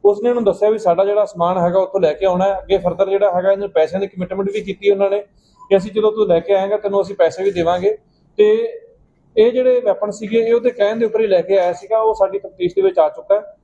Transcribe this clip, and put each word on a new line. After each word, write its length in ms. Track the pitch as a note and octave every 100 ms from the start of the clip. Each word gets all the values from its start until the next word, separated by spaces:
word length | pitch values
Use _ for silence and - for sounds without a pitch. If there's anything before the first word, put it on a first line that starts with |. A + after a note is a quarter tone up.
ਉਸਨੇ 240 | G3+ G3+ A#3
ਉਹਨੂੰ 160 | B3
ਦੱਸਿਆ 260 | G#3 F#3+ G#3
ਵੀ 80 | A3
ਸਾਡਾ 260 | F3+ E3+
ਜਿਹੜਾ 200 | G3 G#3
ਸਮਾਨ 340 | G#3 E3+ E3+ F#3
ਹੈਗਾ, 200 | F3 F#3
ਉੱਥੋਂ 220 | F#3 G3
ਲੈ 120 | E3+
ਕੇ 140 | D3+ F#3+
ਆਉਣਾ 180 | F3+
ਹੈ। 140 | G3 F#3+
ਅੱਗੇ 180 | F#3 F#3+
further 340 | F3 E3+ F#3+
ਜਿਹੜਾ 220 | G3 G3+ F3+
ਹੈਗਾ, 160 | F#3
ਇਹਨੂੰ 180 | G3 G3+
ਪੈਸਿਆਂ 300 | E3 D#3 F#3
ਦੀ 60 | G3
ਕਮਿਟਮੈਂਟ 440 | F3+ F3+ F#3+ G3
ਵੀ 100 | G#3
ਕੀਤੀ 300 | G#3 F#3+ G3+
ਉਹਨਾਂ 200 | G3 G3+
ਨੇ 100 | G3+ - _ _ _ -
ਕਿ 80 | G3
ਅਸੀਂ 160 | G3+
ਜਦੋਂ 200 | G3+ G#3+
ਤੂੰ 140 | G#3+ G3+
ਲੈ 140 | E3+
ਕੇ 140 | E3
ਆਏਂਗਾ, 220 | G3 G3 G#3
ਤੈਨੂੰ 260 | G#3 G3
ਅਸੀਂ 120 | F#3
ਪੈਸੇ 300 | G3 E3 E3+
ਵੀ 60 | G3
ਦੇਵਾਂਗੇ। 480 | F3+ E3 F3+ F#3+ G#3+ _ _ _ -
ਤੇ 320 | G#3 A3 A#3 - - _ _ _ _ -
ਇਹ 160 | A3+
ਜਿਹੜੇ 280 | B3+ B3+ B3
ਵੈਪਨ 300 | A3+ F#3+ G#3
ਸੀਗੇ, 280 | G#3 G#3+ A3+
ਇਹ 160 | A3+
ਉਹਦੇ 160 | A#3 A#3+
ਕਹਿਣ 260 | A#3+ G#3 A3+
ਦੇ 100 | A3+
ਉੱਪਰ 140 | A3
ਹੀ 60 | A3
ਲੈ 140 | F#3
ਕੇ 180 | F3 G3
ਆਇਆ 140 | F3+
ਸੀਗਾ। 260 | - G3 A3
ਉਹ 160 | A3
ਸਾਡੀ 240 | G3+ G3 G3
ਤਫਤੀਸ਼ 360 | - - F3+
ਦੇ 80 | F#3
ਵਿੱਚ 160 | F#3+ F3+
ਆ 100 | D3+
ਚੁੱਕਾ 260 | - -
ਹੈ। 100 | G3+ G3+ -